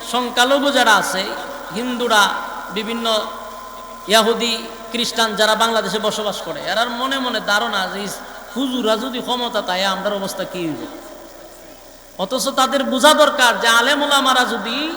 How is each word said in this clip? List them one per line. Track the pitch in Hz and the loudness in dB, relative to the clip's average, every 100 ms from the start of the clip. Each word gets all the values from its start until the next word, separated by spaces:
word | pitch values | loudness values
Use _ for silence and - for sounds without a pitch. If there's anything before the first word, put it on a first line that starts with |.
| - | -4
সংখ্যালঘু | 233 247 240 247 277 285 | -2 -2 2 4 4 4
যারা | 262 233 | 4 6
আছে, | 208 175 190 202 - - - - | 6 4 -2 -4 -6 -8 -10 -8
হিন্দুরা, | 175 247 240 240 220 196 - - - - | -6 -4 -2 2 4 4 2 -6 -10 -8
বিভিন্ন | 180 220 233 233 220 - - - - - - - - - | -6 -4 -4 -2 -2 -2 -8 -12 -12 -14 -14 -14 -14 2
ইয়াহুদি, | 214 220 226 233 226 - - - | 4 4 2 0 -2 -6 -12 -10
খ্রিস্টান | 233 240 - 226 202 | -4 -4 0 0 2
যারা | 214 | 2
বাংলাদেশে | 214 226 226 202 202 | 4 2 2 0 -2
বসবাস | 208 208 208 185 | -2 -2 -4 -6
করে, | - 147 | -8 -8
এরার | 147 196 240 | -4 -2 -2
মনে | 240 262 269 | -2 -2 -2
মনে | 254 220 | -2 -4
ধারণা | 196 202 233 208 185 | 0 0 0 -2 -2
যে | 190 | -4
ইস-, | 202 - - - - | -8 -8 -12 -14 -10
হুজুরা | 226 269 247 220 220 | -4 -2 0 0 0
যদি | 254 247 | 0 -6
ক্ষমতা | 185 247 240 220 | -4 -2 -2 -2
তাই | - 180 | -2 0
আমরার | 196 190 196 | 0 0 -2
অবস্থা | 202 190 - | -2 -4 -6
কি | 180 180 | -6 -4
হইব। | 170 147 - - - - - - - - - - - - - - | -4 -4 -8 -12 -16 -18 -18 -20 -20 -20 -20 -20 -20 -20 -20 -6
অথচ | 190 254 262 | -4 -2 -2
তাদের | 247 262 269 | 2 2 2
বোঝা | 247 247 277 | 0 4 6
দরকার | 302 294 285 247 226 | 8 6 6 2 4
যে | 226 | 4
আলেম | 233 240 294 | 4 4 2
ওলামারা | 285 285 262 254 | 4 2 4 2
যদি | 240 220 208 247 311 | 2 -2 -4 -4 -4